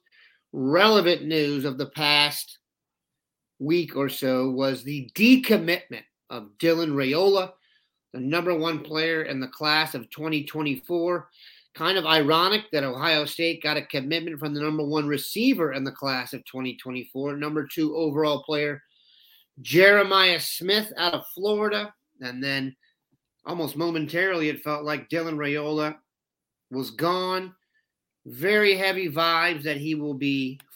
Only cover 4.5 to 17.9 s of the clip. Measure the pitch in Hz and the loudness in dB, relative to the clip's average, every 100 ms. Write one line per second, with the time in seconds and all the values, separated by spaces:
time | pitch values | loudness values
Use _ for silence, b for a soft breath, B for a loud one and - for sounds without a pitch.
4.5 | 131 135 123 123 147 127 - 226 254 - | 0 -2 -2 -6 -8 -6 4 8 8 6
5.5 | 208 165 180 - 113 - _ - 120 107 | 2 2 -2 -4 -18 -18 _ -16 -14 -14
6.5 | - 165 165 165 139 131 147 196 196 185 | -2 2 2 0 0 0 2 4 4 0
7.5 | - _ _ _ _ _ - 127 165 170 | -8 _ _ _ _ _ -8 -2 0 0
8.5 | 170 160 156 147 156 160 160 147 135 131 | 0 0 -4 -4 -2 -2 -2 -4 -6 -8
9.5 | - 151 151 156 135 113 - 156 151 143 | -6 0 0 0 -4 -12 -8 -4 -4 -4
10.5 | 156 151 131 - 175 170 175 - b b | -6 -4 -4 -4 -2 0 -2 -6 b b
11.5 | b b - 160 190 156 160 143 160 185 | b b -4 0 0 4 4 4 4 4
12.5 | 214 214 151 139 123 160 156 147 - 165 | 0 -2 -2 -2 -2 0 0 0 -2 -2
13.5 | 160 151 147 147 143 131 165 165 151 151 | -2 -2 -2 -2 -4 -2 -4 -4 -6 -6
14.5 | 147 151 151 147 151 147 147 - 202 247 | -4 -2 -2 -2 -2 0 -2 -4 -2 0
15.5 | 226 156 135 135 - 139 131 123 123 - | 2 0 -2 -6 -6 -4 -4 -6 -12 -12
16.5 | 131 127 123 131 127 117 131 143 143 151 | -10 -8 -8 -10 -12 -10 -8 -6 -6 -4
17.5 | 151 131 - 156 | -4 -6 -2 -2